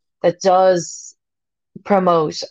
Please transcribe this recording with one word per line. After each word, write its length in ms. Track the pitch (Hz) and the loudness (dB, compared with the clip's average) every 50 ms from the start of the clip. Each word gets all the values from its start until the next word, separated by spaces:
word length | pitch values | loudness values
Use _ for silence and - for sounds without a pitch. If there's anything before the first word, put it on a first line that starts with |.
| _ _ _ _ | _ _ _ _
that 200 | - 175 170 - | -2 -2 -2 0
does 760 | - 190 180 185 190 185 185 175 165 - - - - - - _ _ _ _ _ _ _ _ _ _ _ - - - | 0 2 2 4 4 2 2 0 -2 -8 -14 -20 -20 -20 -20 _ _ _ _ _ _ _ _ _ _ _ -20 -12 -4
promote 560 | - 208 196 185 185 175 165 156 160 175 - - - | -2 0 0 2 2 2 0 0 -2 -6 -10 -14 -6